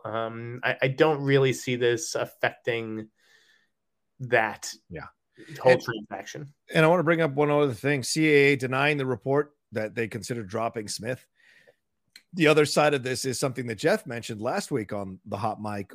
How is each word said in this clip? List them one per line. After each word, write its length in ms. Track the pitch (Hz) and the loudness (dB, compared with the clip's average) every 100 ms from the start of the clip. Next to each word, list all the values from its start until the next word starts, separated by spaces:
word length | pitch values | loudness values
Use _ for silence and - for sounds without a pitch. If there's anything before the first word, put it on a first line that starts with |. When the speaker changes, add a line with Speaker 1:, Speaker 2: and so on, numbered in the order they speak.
| 110 | -6
Speaker 1:
Um, 540 | 110 113 113 120 123 | -4 -4 -6 -10 -4
I, 140 | 123 - | -2 0
I 40 | 131 | 0
don't 340 | 127 156 147 | 4 4 4
really 300 | 139 139 135 | 2 4 4
see 220 | 123 - 123 | 0 -4 0
this 380 | 120 117 - | 2 0 -2
affecting 960 | 120 117 - 123 - - 117 113 110 107 _ _ _ _ _ _ _ _ _ _ - | -6 -6 -4 -4 -2 -4 -4 -6 -8 -12 _ _ _ _ _ _ _ _ _ _ -16
that 520 | 123 120 110 - - - _ | 0 0 0 -4 -12 -14 _
Speaker 2:
Yeah. 160 | 85 - _ _ - - 147 | -16 -16 _ _ -20 -18 0
Speaker 1:
whole 120 | 131 | 4
Speaker 2:
And 100 | 127 | 4
Speaker 1:
transaction. 720 | - 110 107 95 - 147 143 _ - | 2 -8 -10 -12 -12 -14 -16 _ -2
Speaker 2:
and 140 | 165 156 | 4 6
I 20 | |
wanna 160 | 180 | 4
bring 180 | 156 170 | 4 2
up 120 | 160 | 2
one 160 | 139 147 | 2 2
other 240 | 147 147 | 4 2
thing. 300 | 113 139 143 | 0 -2 -2
C 240 | 117 160 156 | -2 2 6
A 240 | 147 139 | 6 6
A 20 | 139 | 4
denying 420 | 127 131 147 147 | 0 0 2 0
the 100 | 131 | -2
report 460 | 123 135 143 143 _ _ | -4 0 0 0 _ _
that 220 | 110 107 | -6 -4
they 140 | 110 113 | -4 -6
considered 400 | 110 95 120 98 | -6 -8 -10 -6
dropping 400 | 110 113 113 104 | -4 -4 -6 -8
Smith. 380 | - 113 127 _ _ _ _ _ _ _ _ _ - _ | -8 -8 -8 _ _ _ _ _ _ _ _ _ -20 _
The 140 | 180 151 | 2 4
other 180 | 156 147 | 6 4
side 280 | - 151 | 2 2
of 100 | 143 | 2
this 220 | 123 127 135 | -2 -4 -4
is 120 | 120 | -4
something 280 | 139 123 120 | -4 -4 -8
that 80 | 104 | -2
Jeff 300 | 156 214 - | 0 0 -2
mentioned 340 | 117 113 107 | -10 -10 -6
last 300 | 117 185 - | -4 -4 -4
week 220 | 135 104 | -4 -4
on 260 | 104 98 92 - | -8 -8 -12 -10
the 120 | 98 | -6
Hot 240 | 113 104 | -4 -6
Mic, 300 | 104 101 98 | -8 -8 -10